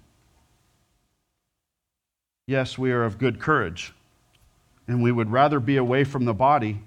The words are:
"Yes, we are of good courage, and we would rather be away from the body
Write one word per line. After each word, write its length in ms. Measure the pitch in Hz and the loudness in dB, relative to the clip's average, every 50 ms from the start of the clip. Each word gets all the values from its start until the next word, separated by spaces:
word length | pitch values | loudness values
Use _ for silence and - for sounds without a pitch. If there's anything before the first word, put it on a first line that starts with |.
| _ _ _ _ _ _ _ _ _ _ _ _ _ _ _ _ _ _ _ _ _ _ _ _ _ _ _ _ _ _ _ _ _ _ _ _ _ _ _ _ _ _ _ _ _ _ _ _ - - | _ _ _ _ _ _ _ _ _ _ _ _ _ _ _ _ _ _ _ _ _ _ _ _ _ _ _ _ _ _ _ _ _ _ _ _ _ _ _ _ _ _ _ _ _ _ _ _ -8 -4
"Yes, 300 | 135 135 131 110 - - | -2 -2 -2 -4 -4 -4
we 140 | 131 127 | -2 0
are 120 | 123 123 117 | 0 2 0
of 140 | 113 104 110 | 0 -2 -2
good 240 | 131 127 110 - | -2 -2 -2 -2
courage, 520 | - - 156 139 107 85 85 - - - - _ _ _ _ _ _ _ _ _ _ _ _ _ _ _ _ _ - - | -2 0 0 0 0 -2 -6 -10 -14 -16 -16 _ _ _ _ _ _ _ _ _ _ _ _ _ _ _ _ _ -8 -4
and 160 | 120 123 117 | -2 0 2
we 80 | 120 | 2
would 180 | 123 117 113 107 | 2 2 0 0
rather 300 | 110 127 143 147 151 143 | 2 4 4 4 2 0
be 160 | 117 123 139 | 0 0 0
away 300 | 135 127 120 127 135 143 | 0 2 2 2 0 0
from 180 | 139 143 135 123 | 0 -2 -2 -2
the 100 | 120 110 | -2 0
body 460 | 95 127 139 147 143 113 107 107 104 - | 2 2 2 2 2 0 -2 -6 -8 -12